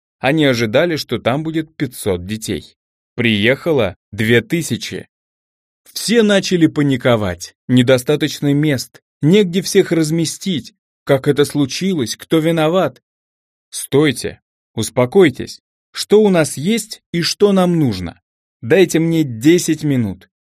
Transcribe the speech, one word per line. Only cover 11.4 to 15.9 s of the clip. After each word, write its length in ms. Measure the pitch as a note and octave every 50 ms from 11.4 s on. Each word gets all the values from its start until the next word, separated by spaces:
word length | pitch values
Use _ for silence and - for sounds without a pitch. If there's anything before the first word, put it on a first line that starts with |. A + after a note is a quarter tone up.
| C#3+
случилось? 680 | C3+ - D3 C#3+ B2+ - - F3+ G3 F#3+ D#3 A#2+ G#2+ -
Кто 240 | - - - E3+ D#3+
виноват? 600 | D#3 E3 E3 E3 D#3 D#3 E3+ F#3+ E3+ C#3 - _ _ _ _ _ _ _ _ _ _ _ _ _ _ _
Стойте, 720 | - - - - - C3+ D#3 D3+ B2 - - - - _ _ _ _ _ _ _ -
успокойтесь. 840 | A#2 A2 - - - B2 B2+ - G3 F#3 D3+ - - - - - - _ _ _ _ _ _